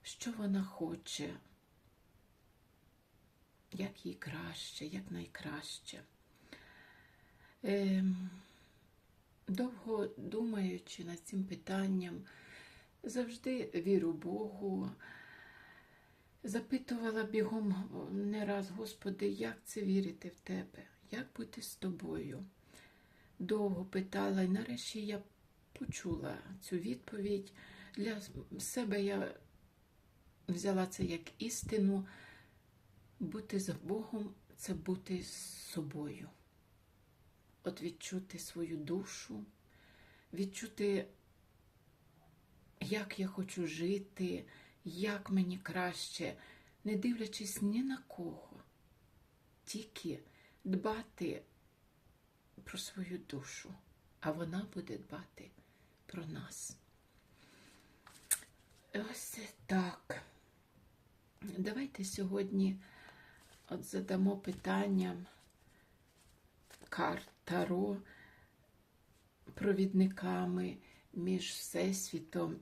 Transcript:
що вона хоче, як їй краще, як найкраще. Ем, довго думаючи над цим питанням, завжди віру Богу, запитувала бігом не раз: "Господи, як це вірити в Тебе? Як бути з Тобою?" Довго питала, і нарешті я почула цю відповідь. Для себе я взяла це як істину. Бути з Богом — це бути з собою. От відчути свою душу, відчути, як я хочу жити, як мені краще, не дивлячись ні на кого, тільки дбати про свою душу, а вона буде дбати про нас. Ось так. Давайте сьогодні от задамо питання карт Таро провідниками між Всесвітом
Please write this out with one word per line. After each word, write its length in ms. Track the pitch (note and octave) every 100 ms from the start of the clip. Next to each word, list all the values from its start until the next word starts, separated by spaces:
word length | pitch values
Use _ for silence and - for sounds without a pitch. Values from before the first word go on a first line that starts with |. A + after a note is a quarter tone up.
що 300 | - - A#3+
вона 320 | A3 G3+ G3
хоче, 680 | F#3+ - E3 - - - D3 - - - _ - - _ _ - - _ _ _ _ _ _ _ _ - - _ _ _ -
як 340 | F#3 G3 - F3
їй 80 |
краще, 720 | - - D#3 E3+ D#3+ - - D3+
як 240 | F#3+ F#3+
найкраще. 920 | F3 E3+ - D3+ D3+ - - - - - _ - - - - - - - - - - - - - -
Ем, 680 | G#3 G3+ G3 F#3+ F#3+ F#3 F#3 F3+ - - - - - - _ - _ - -
довго 580 | F#3+ B3 G#3 A3+ G#3+ G3+ -
думаючи 880 | F3+ G#3+ A#3 G#3 F#3+ F3+ - -
над 160 | E3+ E3+
цим 240 | - G3
питанням, 800 | F#3+ E3+ - G3 G3 F#3 F3 F3 - - - - - - - -
завжди 680 | A#3 B3 A#3 A#3 C4 B3+ -
віру 380 | F3 F3+ F#3+ E3
Богу, 800 | D#3 F3 G#3 G#3 F#3+ G3 F#3+ F#3+ - - - - - - - - - - - - - - -
запитувала 800 | A3 A3+ - C4 - A#3+ A3+ A3
бігом 640 | G#3+ A3 G3+ A3 G#3 F#3+ G3 F3 -
не 340 | G3 G3+ G#3+ G3+
раз: 240 | G3+ F#3+
"Господи, 580 | G3 A3 - G3 F#3+ G3+
як 280 | G3 A3+ -
це 180 | - A3
вірити 460 | G3 G3 F#3+ - F3
в 120 | -
Тебе? 460 | - F#3 F#3 - - - -
Як 160 | A3 C4 -
бути 260 | A3 A#3
з 140 | - -
Тобою?" 680 | F#3+ E3+ E3 D#3 - - F#3+ - - - - - - - - -
Довго 460 | F3+ G#3+ G3+ F3+
питала, 580 | F#3 F#3+ F#3+ G3 G3 G3
і 60 | F#3
нарешті 580 | G3+ A#3+ A#3+ - A3 G#3
я 160 | G3+ - - - - -
почула 640 | - C4+ - F3+ E3 C#3 - - F#3+
цю 160 | - F3+
відповідь. 760 | G3+ B3 - G#3 G3+ G3+ - - - - - -
Для 240 | A3 G#3 - - - G3
себе 440 | - B3+ A3 G3+
я 320 | G3+ G3 - - - - - - _ - - - - - -
взяла 380 | F3+ G3 F#3+ F#3
це 180 | -
як 380 | F3+ E3 - -
істину. 640 | A3+ - - A3 G3 G3 F#3+ - - - - - - - - - - -
Бути 400 | D#3 G#3+ G#3+ F#3+
з 100 | F#3
Богом — 640 | C#3+ E3 A3 A3 A3 G#3 - - -
це 180 | -
бути 480 | E3 F#3 F#3 - F#3
з 100 | - - - - -
собою. 560 | E3+ C#3+ D3+ D3 - - - - - - - _ - - - - _ _ -
От 200 | F3 F3
відчути 560 | E3+ - - F#3 F#3 E3+
свою 380 | - E3+ E3 D#3
душу, 680 | D3 F#3 F#3+ - - G#3+ G3+ _ - - - - - - -
відчути, 760 | E3 G3 - A3 - G3+ G3 - - - - - - - _ - _ - - - - - - - -
як 400 | F#3 G#3+ G3 -
я 60 | F#3+
хочу 400 | - F#3+ F#3 E3
жити, 800 | D#3+ F3 G3 G3 - F3+ F3 - - - -
як 460 | E3+ F3 G#3+ G#3 G3+
мені 280 | F#3+ F3+ F#3
краще, 800 | - F#3 F3+ - - - - - - - - -
не 120 | G#3 G3+
дивлячись 680 | A#3+ A#3 G#3 - G3+ -
ні 200 | G3+ A3
на 160 | C4+ C4 -
кого, 480 | - E3 D#3+ - - - _ - - - - - _ _ _
тільки 560 | - G#3+ - - E3+ - - - - -
дбати 800 | F#3+ F#3 A3 A3 - - E3 - - - - _ - _ - - _ _ _ -
про 140 | - G3
свою 400 | - F#3+ F3+ F3+
душу, 560 | - C#3 - - - - - - - -
а 100 | D#3
вона 360 | D#3+ E3 F3+ G#3+
буде 240 | F3+ F3 G3
дбати 520 | - G3+ - - - - - - - _ -
про 200 | F3+ D#3+
нас. 500 | D3 B2+ - - - - - _ - - - - - - - - - - - - - - - - - - G3+ A3
Ось 280 | - - A3+ G#3 - -
так. 560 | F#3+ F3+ - - - - - - - _ - - - - - - -
Давайте 600 | G3+ F3+ G3 A3+ C#4 -
сьогодні 760 | F#3+ - F#3 G3 F#3+ G3 G3 F#3+ - - - - - - - - -
от 160 | F3+
задамо 520 | - F#3+ F#3+ F#3+ G3 G3
питання 920 | G3 F#3 F#3 F#3+ G3+ F#3+ F3+ F3 F#3 - - _ - - - - - - - - - _ - - -
карт 400 | - - F3 - -
Таро 520 | - F3 F3 F3+ G3+ G3 - - - - - _ - - _ _ _ - _ _ -
провідниками 1200 | - G3+ F#3+ F#3+ F#3+ F#3+ - F#3 F3+ F3+ F3+ F3+ - - - -
між 360 | - F3+ F#3 -
Всесвітом 1080 | - - E3+ F#3 F#3+ - E3 - F3 E3 E3